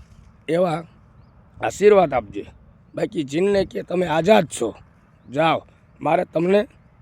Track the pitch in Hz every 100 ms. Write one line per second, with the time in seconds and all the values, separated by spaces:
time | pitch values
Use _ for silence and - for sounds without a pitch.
0 | - - - _ - 165 185 160 165 -
1 | - - - - - - 113 - 208 196
2 | 160 127 104 101 - - - - _ -
3 | 170 180 131 151 196 202 - 202 156 175
4 | 175 156 165 214 165 - 110 - - _
5 | _ _ - 131 160 127 - _ _ -
6 | 143 175 - 160 175 202 - - _ _